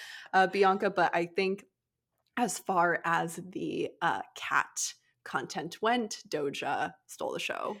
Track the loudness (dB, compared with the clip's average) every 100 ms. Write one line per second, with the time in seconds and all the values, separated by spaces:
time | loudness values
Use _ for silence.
0 | -14 -16 0 4 4 6 6 6 2 4
1 | 4 2 0 0 0 -2 -8 _ _ _
2 | _ _ _ -2 -2 -2 0 4 4 4
3 | 2 0 0 -6 -10 -6 -4 -2 -4 0
4 | 0 0 -4 -10 -2 0 0 -4 -8 -8
5 | _ _ -8 -6 -6 -6 -8 -2 0 0
6 | -2 -8 -6 -4 -4 -4 -4 -2 -4 -8
7 | -16 -8 -6 -4 -6 -4 -6 -8